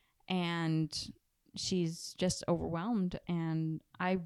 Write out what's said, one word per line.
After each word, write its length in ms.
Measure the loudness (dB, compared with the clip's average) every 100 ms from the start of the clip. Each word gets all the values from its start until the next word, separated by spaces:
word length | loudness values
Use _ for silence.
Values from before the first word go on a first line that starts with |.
| _ _ -2
And 840 | 0 2 0 2 2 2 -2 -8 -12 _ _ _ -8
she's 580 | -2 2 2 -2 -10 0
just 240 | 0 2 0
overwhelmed. 720 | 0 0 -2 0 0 0 -2 -2
And 520 | -2 0 0 0 -4 -8 -4
I 180 | 0 0